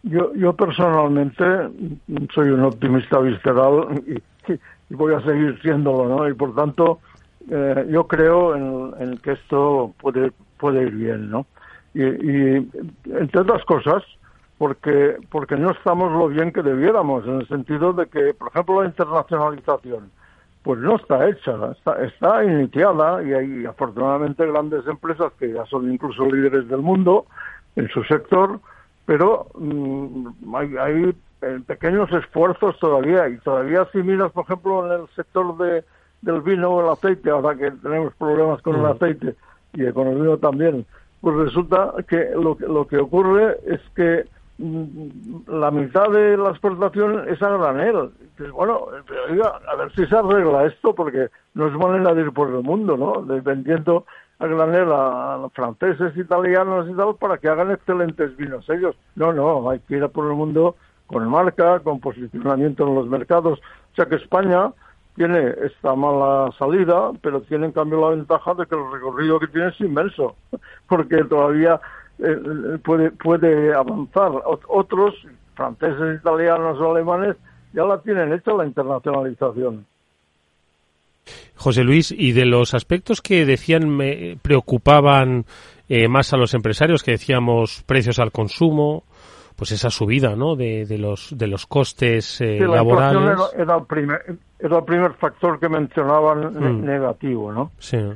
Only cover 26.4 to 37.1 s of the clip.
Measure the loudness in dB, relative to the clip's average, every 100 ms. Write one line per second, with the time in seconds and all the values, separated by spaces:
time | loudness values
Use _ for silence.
26.4 | 2 0 -2 -4 0 2 4 2 0 -18
27.4 | -20 -20 _ -6 -4 -4 0 -2 2 2
28.4 | 2 -2 _ -20 _ _ -2 2 4 2
29.4 | -4 -10 -6 -4 -4 -6 -8 -10 -12 -14
30.4 | -10 -8 -6 -4 -2 0 0 -2 _ _
31.4 | -8 -8 -10 -4 -2 0 0 -2 -2 0
32.4 | 0 2 -2 0 0 2 2 2 2 -2
33.4 | -2 -2 0 0 0 -2 -2 0 -2 -4
34.4 | -6 -6 -2 -2 -2 -4 -6 -14 -6 -4
35.4 | -4 -2 -2 -2 -4 _ _ _ -4 -2
36.4 | 0 0 2 2 2 0 0